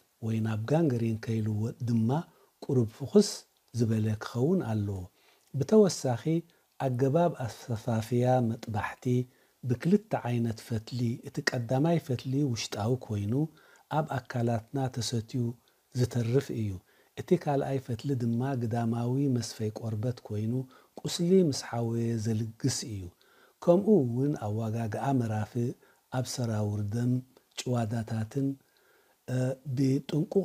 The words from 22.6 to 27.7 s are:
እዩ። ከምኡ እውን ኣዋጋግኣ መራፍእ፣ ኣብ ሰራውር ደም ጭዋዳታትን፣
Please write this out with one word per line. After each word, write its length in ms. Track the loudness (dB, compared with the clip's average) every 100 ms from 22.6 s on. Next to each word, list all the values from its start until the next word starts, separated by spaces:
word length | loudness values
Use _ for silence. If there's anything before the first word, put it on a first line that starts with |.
| -2 -2
እዩ። 180 | -6 -8 -10 -16 _ _ _ _
ከምኡ 240 | 4 4 6 4
እውን 340 | 4 2 0 0
ኣዋጋግኣ 640 | -2 -2 -2 -4 -4 -2 2
መራፍእ፣ 540 | 2 2 -2 -2 -2 -4 -4 _ _ _
ኣብ 140 | -4 -4
ሰራውር 540 | -4 -2 0 0 -2 -2
ደም 260 | 0 0 0 -2 -18 _ -8
ጭዋዳታትን፣ 920 | -2